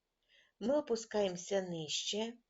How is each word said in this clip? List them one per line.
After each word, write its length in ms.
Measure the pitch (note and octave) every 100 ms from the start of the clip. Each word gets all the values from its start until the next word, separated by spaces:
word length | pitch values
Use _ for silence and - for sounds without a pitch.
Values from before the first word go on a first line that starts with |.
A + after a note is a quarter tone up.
| _ _ _ _ _ -
Ми 160 | G#3 D4
опускаємося 840 | D4 A3+ - G#3 G3+ F3+ - G3
нижче 680 | F#3 E3+ D3+ - - G3+ A3+ A#3+ _